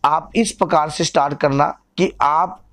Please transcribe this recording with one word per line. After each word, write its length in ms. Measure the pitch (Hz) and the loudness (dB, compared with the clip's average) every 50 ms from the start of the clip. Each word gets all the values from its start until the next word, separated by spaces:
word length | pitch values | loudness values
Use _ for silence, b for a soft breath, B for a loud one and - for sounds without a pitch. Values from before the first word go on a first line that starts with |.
| - | 2
आप 260 | 143 151 - - - - | 2 0 0 -2 -2 -2
इस 160 | 220 226 - | -2 -2 -2
प्रकार 380 | - - 190 147 170 156 151 156 | -2 -4 -2 0 2 0 0 -2
से 140 | 151 - 170 | -4 -4 -4
स्टार्ट 300 | - - 156 143 143 143 | 0 0 0 0 0 -2
करना 440 | - - 147 139 139 147 165 - _ _ _ _ | -2 -2 0 2 2 0 0 -2 _ _ _ _
कि 160 | - 180 - - - | -2 -2 -2 0 0
आप 440 | - 143 151 160 180 185 - - - _ | 0 2 2 0 0 -2 -6 -16 -20 _